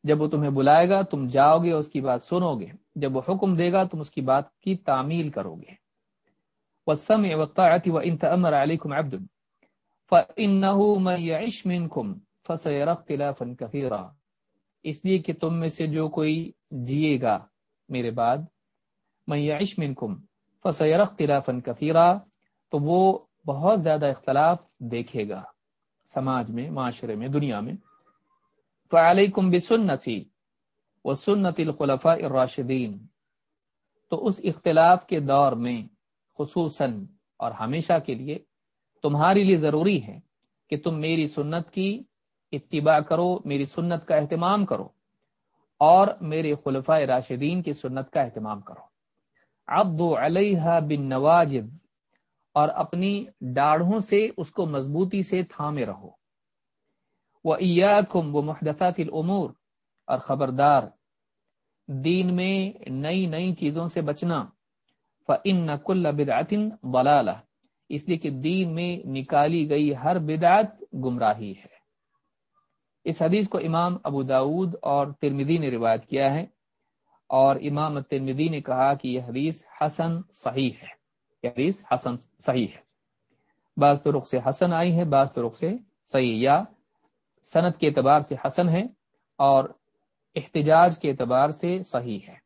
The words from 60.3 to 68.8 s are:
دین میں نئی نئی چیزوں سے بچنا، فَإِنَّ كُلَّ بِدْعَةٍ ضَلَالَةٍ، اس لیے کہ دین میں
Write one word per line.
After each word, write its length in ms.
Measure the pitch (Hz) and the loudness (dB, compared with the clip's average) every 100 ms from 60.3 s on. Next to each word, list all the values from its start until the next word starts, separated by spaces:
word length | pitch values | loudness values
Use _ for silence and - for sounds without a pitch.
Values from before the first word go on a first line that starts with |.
| 135 135 127 143 139 107 _ _ _ _ _ _ _ _ _ - | -4 -2 2 4 4 0 _ _ _ _ _ _ _ _ _ -12
دین 480 | 135 151 185 185 180 | -4 0 0 0 0
میں 540 | 185 196 190 - - | 0 -2 -4 -8 -10
نئی 360 | 131 151 185 180 | -6 -4 -2 -2
نئی 300 | 156 185 165 | -2 -4 -2
چیزوں 320 | 147 156 170 | -4 -2 -4
سے 140 | 175 | -4
بچنا، 440 | 147 147 175 160 101 _ _ _ _ _ _ _ - | -4 -4 -2 -2 -6 _ _ _ _ _ _ _ -2
فَإِنَّ 440 | 139 196 185 160 147 | -2 0 0 -2 -4
كُلَّ 280 | 175 190 160 | -2 0 0
بِدْعَةٍ 580 | 147 139 120 175 208 214 - | 0 0 0 0 -2 -4 -6
ضَلَالَةٍ، 540 | 127 127 135 147 107 92 _ _ _ _ _ | -2 2 4 4 2 -6 _ _ _ _ _
اس 180 | 147 185 | -10 -4
لیے 100 | 165 | -4
کہ 120 | 160 | -4
دین 460 | 131 151 185 175 | -4 -2 -2 -2
میں 320 | 160 | -4